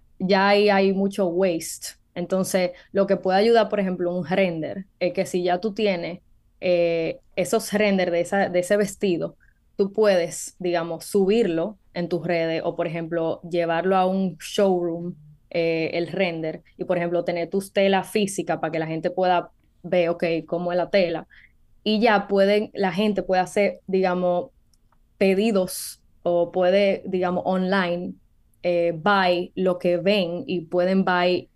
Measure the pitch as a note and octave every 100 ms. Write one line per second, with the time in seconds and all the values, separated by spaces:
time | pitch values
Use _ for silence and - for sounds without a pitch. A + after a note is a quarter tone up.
0 | _ - F#3 F#3+ G3 G3+ G#3 G3 G3 F#3+
1 | G3 G3 F#3 E3+ F#3+ E3 - - - -
2 | _ - F3 F#3+ F#3 F#3+ F3+ - - G3
3 | G3 F#3+ F#3+ F#3 G#3+ A3+ G#3 G#3 F#3+ F#3
4 | F3 F3+ D#3 F#3 F#3+ E3 D3 - F#3+ -
5 | F3+ F3+ F3+ F#3 F3 F3+ G#3+ G3+ G#3 F3+
6 | E3 F3+ _ _ _ _ - F3 E3+ E3+
7 | D#3+ - _ - F3 A3+ A3 G#3 G#3 G3
8 | F3 E3+ F3 G3 F#3+ F3+ F3+ G#3 G3+ -
9 | G3+ E3 D#3+ - _ _ _ - G3 G3
10 | G#3+ F#3 E3 - - - F3+ E3+ E3+ E3
11 | - G3+ F#3 A3 G#3+ E3 F3+ G#3+ _ -
12 | E3+ F3 D#3+ E3+ E3 E3 - E3 E3+ E3
13 | E3 E3+ E3 - E3+ E3+ E3+ E3 F3+ F#3+
14 | F#3 F#3+ F#3+ D#3+ - - G3+ F3+ F3 E3+
15 | F3 F3+ - - _ F3 E3 E3 D#3+ E3+
16 | E3+ F3 F#3 E3 D#3+ D#3+ - - F3+ F3
17 | E3+ E3+ E3+ F3 E3 G3 G3 - G3 F#3+
18 | - A3 G3+ - E3 D#3+ E3 D#3+ D#3+ D#3+
19 | E3+ F3+ F#3 F3 E3+ _ _ _ F3 F3+
20 | E3 E3+ E3+ E3 D#3 E3+ F3 F3+ F3 G3+
21 | F3 E3+ - - _ _ _ _ - G#3+
22 | A#3 G#3 G3+ G3 G3 G#3 G#3+ - F#3+ E3+
23 | G#3+ G3 F#3 F#3 F3 G#3+ G3+ - - F#3+
24 | F#3 F3+ F3+ F3 - _ _ _ _ _
25 | _ - G3 F#3+ A3 G3 F#3 - - -
26 | _ _ F3 F3 F3 F3+ F3+ G3 G3+ G3
27 | - F#3 F3+ F3+ - F#3+ F#3 G3 F3 F3
28 | F#3 F#3 _ _ _ _ F3+ F3 E3+ E3
29 | D#3+ G3 F#3 F3 F3+ - F#3 F3+ F3+ F3
30 | F3 G#3 F3 F3 - F3 E3 F3+ F3+ F#3+
31 | F#3 F3+ F3+ F3+ -